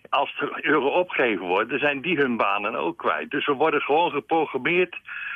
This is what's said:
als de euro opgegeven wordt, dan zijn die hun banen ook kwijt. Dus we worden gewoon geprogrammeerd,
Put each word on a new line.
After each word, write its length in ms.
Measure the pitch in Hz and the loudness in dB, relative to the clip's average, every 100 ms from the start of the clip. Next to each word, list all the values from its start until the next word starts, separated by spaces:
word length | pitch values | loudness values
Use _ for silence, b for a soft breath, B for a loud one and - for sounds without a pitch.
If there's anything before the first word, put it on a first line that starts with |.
| - | -4
als 280 | 135 139 - | -2 -2 -4
de 200 | 143 - | -6 -4
euro 280 | 147 147 131 | 0 2 4
opgegeven 580 | 156 180 - 123 95 90 | 2 0 2 2 0 0
wordt, 240 | 95 117 | 0 0
dan 80 | 135 | 0
zijn 220 | 147 139 | 0 0
die 160 | 151 151 | 0 0
hun 200 | 135 113 | 2 2
banen 380 | 107 101 104 | 0 0 -2
ook 240 | 120 165 - | -2 -4 -2
kwijt. 320 | 117 78 80 | -2 -2 -2
Dus 160 | 151 - | -2 -2
we 60 | |
worden 280 | 131 156 151 | 2 2 2
gewoon 300 | - 151 170 | 2 2 2
geprogrammeerd, 840 | 139 - 165 143 131 131 175 180 - B B B | -2 0 0 0 -2 0 0 0 -4 B B B